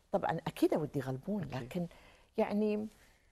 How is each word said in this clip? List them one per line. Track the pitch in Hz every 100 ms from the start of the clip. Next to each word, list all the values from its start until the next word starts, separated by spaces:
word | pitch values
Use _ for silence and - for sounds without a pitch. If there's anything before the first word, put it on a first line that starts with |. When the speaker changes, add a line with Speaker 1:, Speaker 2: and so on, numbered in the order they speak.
| -
Speaker 1:
طبعًا | 190 - 165 -
أكيد | - 311
أودي | 208 147 143
يغلبون، | 131 131 - 208
Speaker 2:
أكيد. | 156 127
Speaker 1:
لكن | 120 180 170 - - - _ -
يعني | 214 208 214 208 214 - - - _